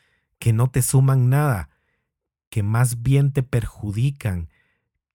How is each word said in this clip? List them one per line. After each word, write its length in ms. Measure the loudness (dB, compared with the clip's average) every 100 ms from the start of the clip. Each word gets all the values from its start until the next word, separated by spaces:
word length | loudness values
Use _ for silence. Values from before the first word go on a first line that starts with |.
| _ _ _ -4
que 140 | 0
no 160 | 2 0
te 120 | 0
suman 480 | 2 2 4 4 2
nada, 400 | 2 0 -2 -6 _ _ _ _ _ _ _ -8
que 140 | -4
más 400 | 0 2 0 0
bien 280 | 0 2 2
te 120 | -2
perjudican, 1040 | -2 -4 -4 -8 -8 -4 -4 -4 -6 -6 -8 _ _ _ _ _ _